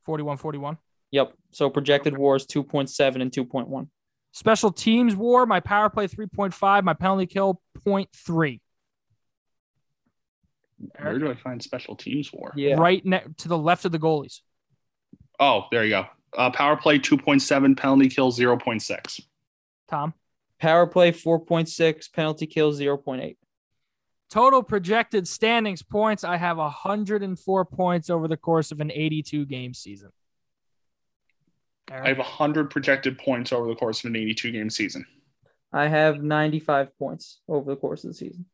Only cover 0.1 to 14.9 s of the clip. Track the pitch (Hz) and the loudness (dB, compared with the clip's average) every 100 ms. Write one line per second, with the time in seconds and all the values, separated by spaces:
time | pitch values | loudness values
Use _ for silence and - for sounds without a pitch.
0.1 | 156 147 139 156 143 143 160 _ _ _ | -6 -6 -8 -8 -8 -10 -12 _ _ _
1.1 | 139 127 _ _ - 139 147 139 139 147 | -2 -2 _ _ -2 0 0 2 2 2
2.1 | 139 139 135 135 147 135 147 135 - 139 | 0 2 2 0 -6 -2 -4 -4 0 0
3.1 | 131 127 135 123 131 117 131 - _ _ | 2 -4 -4 -6 -6 -8 -10 -12 _ _
4.1 | _ _ - 220 220 220 - - 226 240 | _ _ -2 2 4 2 0 2 4 4
5.1 | 196 233 247 247 185 - 202 214 214 202 | 2 4 4 4 2 2 2 2 0 -6
6.1 | - 214 - 196 - 196 202 185 156 185 | -6 -10 -4 -4 0 2 4 2 0 0
7.1 | 196 185 196 196 185 _ - 208 196 - | 0 -2 0 0 0 _ -8 -4 -2 -4
8.1 | - - 165 151 117 _ _ _ _ _ | -14 -4 0 0 -4 _ _ _ _ _
9.1 | _ _ _ _ _ _ _ _ _ _ | _ _ _ _ _ _ _ _ _ _
10.1 | _ _ _ _ _ _ _ - - 147 | _ _ _ _ _ _ _ -20 -10 -6
11.1 | 123 151 117 127 123 - 127 - - - | -4 -4 -6 -10 -12 -10 -12 -12 -14 -6
12.1 | 139 139 - - 143 143 139 170 190 190 | -6 -6 -12 -12 -2 2 6 6 4 0
13.1 | 185 - 156 160 170 156 180 190 165 160 | -2 -4 -14 -4 -2 0 0 0 -2 0
14.1 | 156 139 - _ _ _ _ _ | 0 -4 -18 _ _ _ _ _